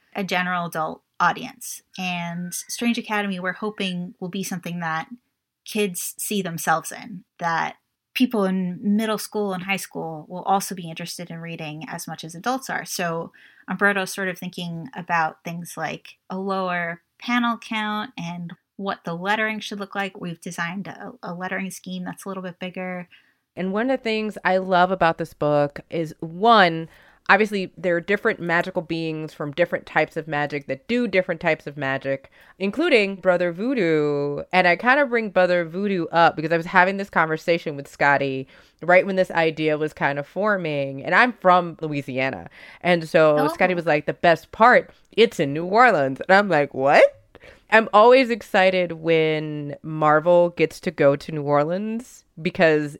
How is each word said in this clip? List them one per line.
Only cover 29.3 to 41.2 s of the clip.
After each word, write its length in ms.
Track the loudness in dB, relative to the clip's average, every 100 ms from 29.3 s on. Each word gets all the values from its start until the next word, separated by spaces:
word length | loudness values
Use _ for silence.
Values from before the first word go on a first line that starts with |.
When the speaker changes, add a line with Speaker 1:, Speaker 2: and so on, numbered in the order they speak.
Speaker 2:
from 160 | -8 -6
different 340 | -2 -2 -2
types 320 | -2 0 0 -2
of 120 | -6
magic 400 | -4 -2 -4 -6
that 180 | -8 -2
do 220 | -2 0
different 320 | 0 0 -2
types 260 | -2 -2 -4
of 100 | -8
magic, 540 | -4 -4 -2 -6 -6 _ -20 -8
including 560 | -6 -2 2 4 2 0
Brother 340 | 2 2 0
Voodoo. 920 | -4 -4 0 2 2 2 0 -4 -6 -2
And 160 | 2 4
I 80 | 4
kind 240 | 2 2
of 80 | 2
bring 220 | 0 0
Brother 340 | 2 4 2
Voodoo 400 | -2 -4 -2 -2 0
up 240 | 4 4 4
because 160 | 0
I 40 | -2
was 100 | 2
having 320 | 4 4 2
this 120 | -2
conversation 640 | 0 0 0 0 -2 -2
with 140 | -10 -10
Scotty 580 | 0 2 4 2 -4 -8 -16 _ _
right 240 | 4 4
when 120 | 4 0
this 160 | 0
idea 440 | 0 0 0 0 0
was 160 | -2
kind 280 | -2 -2 -2
of 60 | -6
forming. 720 | -4 -2 0 -2 -4 -4 -6
And 120 | 0
I'm 160 | 4